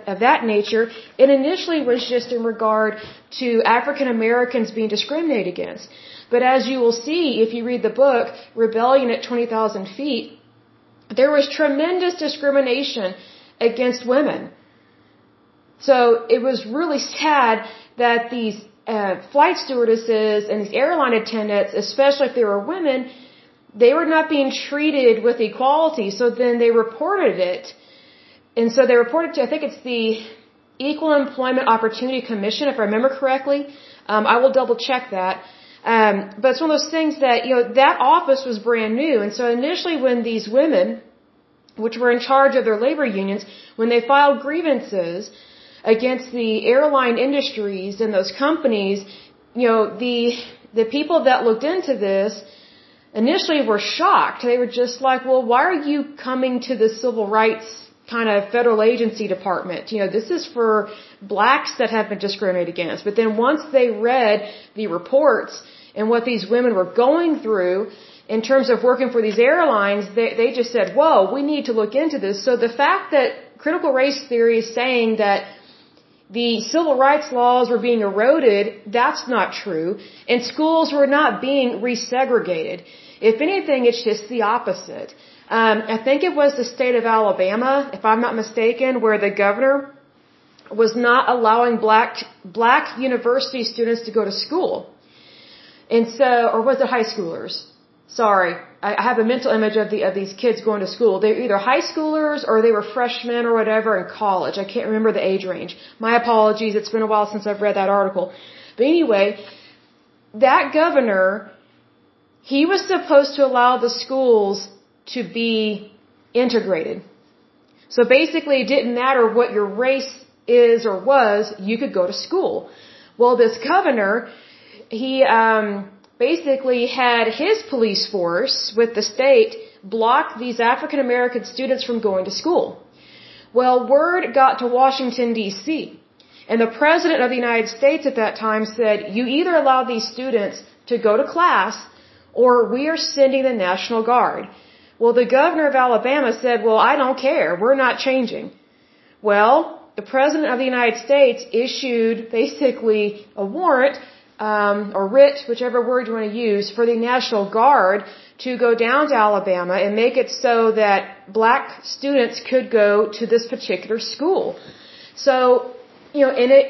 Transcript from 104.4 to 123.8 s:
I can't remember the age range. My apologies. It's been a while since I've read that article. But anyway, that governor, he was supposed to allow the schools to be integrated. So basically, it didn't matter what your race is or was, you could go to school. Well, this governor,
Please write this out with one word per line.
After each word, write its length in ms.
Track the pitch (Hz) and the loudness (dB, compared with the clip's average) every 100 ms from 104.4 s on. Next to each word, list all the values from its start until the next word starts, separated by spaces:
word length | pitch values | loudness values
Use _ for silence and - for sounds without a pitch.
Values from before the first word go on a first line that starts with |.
| 139 - | -2 -6
I 60 | |
can't 220 | 196 240 208 | -6 -6 -4
remember 260 | 220 220 | 0 0
the 140 | - 190 | 0 -2
age 100 | 190 190 | -2 -4
range. 300 | 175 175 - - - | -10 -12 -16 -20 -8
My 160 | 220 233 | 0 0
apologies. 540 | 240 220 214 214 220 208 | 2 4 4 2 -2 -4
It's 140 | 214 | -4
been 120 | 226 | -4
a 100 | 214 | 0
while 160 | 214 208 | 0 0
since 160 | 208 208 | -4 -6
I've 140 | 202 | -2
read 140 | 208 202 | -2 0
that 140 | 190 | 2
article. 420 | 202 190 190 180 - - - - - | 2 0 -2 -6 -8 -20 -20 -10 0
But 80 | 262 | 2
anyway, 400 | 339 277 202 202 - - - - _ _ _ _ _ _ 214 | 4 4 2 2 -2 -14 -20 -20 _ _ _ _ _ _ 2
that 360 | 254 320 277 302 | 4 4 2 2
governor, 680 | 330 294 233 190 190 208 - - _ _ _ _ _ _ _ _ | 2 2 2 2 0 0 -10 -20 _ _ _ _ _ _ _ _
he 220 | - 277 320 | -4 0 2
was 160 | 381 - | 0 0
supposed 420 | 359 - 285 277 - | -4 4 4 4 0
to 100 | 269 | 2
allow 320 | 247 247 254 | 4 4 2
the 120 | 233 | -2
schools 800 | - - 262 262 226 196 196 - - _ _ - | -4 -6 0 4 4 2 -4 -10 -20 _ _ -12
to 160 | 254 | -10
be 680 | 185 233 233 220 214 202 - _ _ _ _ | -8 -4 -2 0 -2 -4 -12 _ _ _ _
integrated. 680 | 233 254 233 196 165 - 180 - _ _ _ _ _ _ _ _ | -2 0 0 0 -2 -4 -10 -14 _ _ _ _ _ _ _ _
So 160 | - 233 | 0 4
basically, 560 | 262 320 320 294 269 | 4 2 -2 0 0
it 60 | 214 | 2
didn't 280 | 277 226 240 | 0 0 -2
matter 340 | 262 269 226 214 | 0 2 2 2
what 140 | 233 | 0
your 140 | 202 202 | 0 -4
race 480 | 196 254 269 - - _ _ - | -2 -2 -2 -4 -16 _ _ 0
is 380 | 240 240 233 226 | 4 6 4 0
or 120 | 190 | -4
was, 500 | 196 277 220 202 214 - | 2 4 4 0 -2 -6
you 180 | 196 226 | -6 -4
could 160 | 269 | -2
go 140 | 190 180 | -2 -2
to 60 | |
school. 560 | 202 - 359 330 - - - - - - - | -4 -4 -2 -2 -4 -10 -20 -20 -20 -10 0
Well, 180 | 240 240 | 2 4
this 220 | 226 226 | 2 0
governor, 720 | 277 359 | -2 0